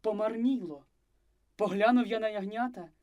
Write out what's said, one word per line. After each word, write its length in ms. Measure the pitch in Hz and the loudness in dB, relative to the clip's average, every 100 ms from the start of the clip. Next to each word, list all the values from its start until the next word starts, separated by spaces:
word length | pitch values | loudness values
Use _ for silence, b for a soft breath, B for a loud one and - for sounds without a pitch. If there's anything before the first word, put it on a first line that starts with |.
помарніло. 840 | 214 208 214 226 240 262 175 143 _ _ _ _ _ _ _ - | -2 -2 -2 0 0 0 -4 -12 _ _ _ _ _ _ _ -2
Поглянув 500 | 208 196 220 247 208 | -2 4 4 4 2
я 140 | 220 | -2
на 80 | 220 | -2
ягнята 600 | 208 196 214 247 220 160 _ | -4 -6 -4 -4 -6 -16 _